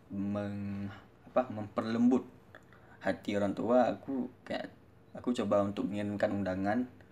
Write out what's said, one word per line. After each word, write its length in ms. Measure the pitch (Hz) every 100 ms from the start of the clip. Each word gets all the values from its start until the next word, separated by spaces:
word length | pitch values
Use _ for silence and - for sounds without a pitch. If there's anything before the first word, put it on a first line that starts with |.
| -
meng-, 720 | 98 101 104 101 101 101 98 101 - - - -
apa, 240 | 123 127
memperlembut 720 | 110 104 - 110 117 120 127 - - - - - - - -
hati 320 | 95 92 -
orang 240 | 101 98 -
tua, 320 | 104 123 113
aku 400 | 101 - 139 247 - -
kayak, 240 | - - - - - - -
aku 160 | -
cuba 320 | 120 101 101 101
untuk 240 | 101 95
mengirimkan 400 | 101 104 101 107
undangan 560 | 101 92 92 98 120 127 - -